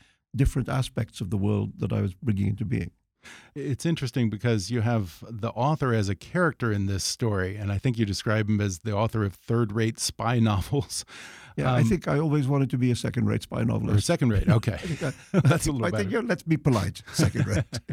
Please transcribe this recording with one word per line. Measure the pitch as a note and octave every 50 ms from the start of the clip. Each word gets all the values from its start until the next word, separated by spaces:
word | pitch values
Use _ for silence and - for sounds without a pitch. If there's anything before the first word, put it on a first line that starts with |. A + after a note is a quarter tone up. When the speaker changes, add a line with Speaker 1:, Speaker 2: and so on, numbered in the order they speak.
| _ _ _ _ _ _ -
Speaker 1:
different | - C#3 - - C#3 B2 -
aspects | C3 C3 B2+ - - - A2+ - - -
of | A2+ F2+
the | A2 G2
world | G2 G#2 G#2+ G2+ G#2 G#2 - -
that | - G2
I | A2 G#2
was | G2+ F#2+ F#2+
bringing | - - A#2+ G2+ F#2+ G2+ G#2
into | G#2 - G#2+
being. | E2+ - F2 E2+ - - _ _ _ _ _ - - - - - - -
Speaker 2:
It's | D3 C#3 C#3+ B2+ - -
interesting | E3+ E3 - C#3 A#2+ - C3 A#2 G#2+
because | G2 G2 - A#2+ A2+ G#2+ F2+ G2
you | A#2+ A#2+
have | G#2+ A#2+ A#2+ A2 G2 D#2+ - - - -
the | A#2 G#2 G#2 A2+
author | - A2 B2 D3 D#3+ - D3 B2+
as | A2+ A2 G2 G2
a | G2
character | - - - - F3 F3+ D#3 - - B2+ A2+
in | G#2 G2+ G2
this | G2 G2 F2+
story, | - - - - B2 A2 G#2 F#2+ F#2 F#2 G2
and | G#2 G#2 G2+
I | G2+ F#2+
think | - C3+ A#2+ A#2
you | A2+
describe | G2 F#2 - - A#2 G#2+ A2 G#2+ G2+
him | G#2+ G2+
as | G#2 G2+ F#2 -
the | - A2+
author | G2+ G2+ A2+ A2 - A2 G#2
of | G2 F2+
third-rate | - _ - A2+ A#2 A#2+ G2+ G2+ A2+ A2 A2+ A2 -
spy | - - - - A2 A2+ B2 A#2+
<laughs> | A2+ A2
novels. | G#2 F#2+ - - C#3+ C#3+ - - - - - - - - - - - - - - -
Speaker 1:
Yeah, | - C#3+ C3+
I | B2 -
Speaker 2:
Um, | - A2+
Speaker 1:
think | F3 E3 -
I | D#3+ D3 C#3+
always | D#3+ D#3 D3 D3+ C3+
wanted | C3 C#3+ C#3 C3+ B2
to | - B2
be | B2 B2
a | A#2+
second-rate | - - A#2+ - B2+ A2 G#2 G#2+ A2
spy | - - - B2 A#2+
novelist. | A#2 A2+ A2 A2 A#2 G#2+ G#2
Speaker 2:
Or |
second-rate, | - - E3+ - C#3+ A#2 G#2 F#2+ - -
okay. | B2+ A#2 - -
Speaker 1:
<laughs> | F#2
I |
think | - - F3+ D3 -
I, | F3 C#3 - - - - - F#3
Speaker 2:
<laughs> |
That's | - C3+ E3+ D#3+ -
a | D#3
little | C#3+ B2 A2
Speaker 1:
I | G#2
think, | G2+ G#2+ G2+
Speaker 2:
better. | F#2
Speaker 1:
you | B2 A#3
know, | - A#3
let's | F3+ - -
be | D#3+ D#3+
polite, | - - D#3 B2 G#2 F#2+ F#2+ - - -
Speaker 2:
<laughs> | - -
Speaker 1:
second-rate. | - D#3+ - - A#2 B2+ G2+ G#2 G#2 A2 - - A#2 - -